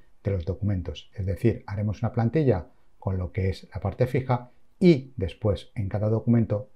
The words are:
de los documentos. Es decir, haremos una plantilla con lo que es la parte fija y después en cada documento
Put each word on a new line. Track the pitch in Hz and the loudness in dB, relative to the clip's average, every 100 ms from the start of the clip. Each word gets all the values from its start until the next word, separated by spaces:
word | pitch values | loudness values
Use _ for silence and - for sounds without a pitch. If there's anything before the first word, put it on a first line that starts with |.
| - - | -20 -8
de | - | -4
los | 98 | -2
documentos. | 82 90 98 98 82 78 - | -4 -4 -2 -2 -4 -10 -14
Es | - 95 | -8 -4
decir, | 90 113 95 - | 0 0 0 -4
haremos | 101 104 101 | -4 -4 -2
una | 113 | -4
plantilla | 117 117 156 139 98 - - - - | 0 0 2 2 2 -2 -16 -20 -8
con | - 95 | -4 -4
lo | 90 | -4
que | - 95 | -2 -2
es | 90 - | -2 -8
la | 95 | -6
parte | 98 - 123 | -6 0 0
fija | 139 131 127 - - - _ | 0 0 -2 -2 -20 -20 _
y | 180 147 135 - | 6 6 2 -6
después | 92 - 107 95 - | -6 -2 0 0 -4
en | - 95 | -6 -4
cada | 101 107 | -2 0
documento | 110 113 117 107 101 - | 0 4 4 4 -2 -4